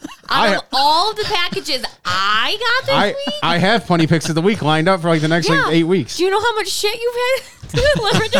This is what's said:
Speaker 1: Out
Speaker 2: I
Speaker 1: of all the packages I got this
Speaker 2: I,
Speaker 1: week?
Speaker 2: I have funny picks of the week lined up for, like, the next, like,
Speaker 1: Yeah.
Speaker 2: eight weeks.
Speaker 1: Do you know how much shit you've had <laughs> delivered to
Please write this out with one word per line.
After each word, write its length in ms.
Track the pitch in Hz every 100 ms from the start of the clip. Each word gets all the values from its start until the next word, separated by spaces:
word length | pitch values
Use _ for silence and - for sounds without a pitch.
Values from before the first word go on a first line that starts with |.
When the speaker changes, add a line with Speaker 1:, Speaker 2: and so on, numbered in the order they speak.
| - - -
Speaker 1:
Out 160 | 269 220
Speaker 2:
I 60 | 196
Speaker 1:
of 60 | -
all 400 | 254 285 311 403
the 100 | 427
packages 600 | 415 403 349 370 277 262 - -
I 520 | 180 185 196 214 262 415
got 260 | 466 508 523
this 80 |
Speaker 2:
I, 120 | 554 392
Speaker 1:
week? 260 | 554 - 587
Speaker 2:
I 160 | 156 170
have 260 | 185 233 -
funny 200 | 175 156
picks 220 | 160 165
of 80 | 160
the 60 |
week 200 | 185 196
lined 260 | 143 156 165
up 120 | 190
for, 80 | 165
like, 120 | 165
the 40 | 156
next, 200 | 170 151
like, 100 | 165 440
Speaker 1:
Yeah. 40 |
Speaker 2:
eight 120 | 165
weeks. 320 | 165 185 117 -
Speaker 1:
Do 40 |
you 60 | 370
know 100 | 392
how 140 | 453
much 140 | 427 392
shit 260 | - 415 453
you've 140 | 466 480
had 520 | 494 523 - - -
<laughs> 280 | - 539 539
delivered 360 | 415 381 440
to 60 | 554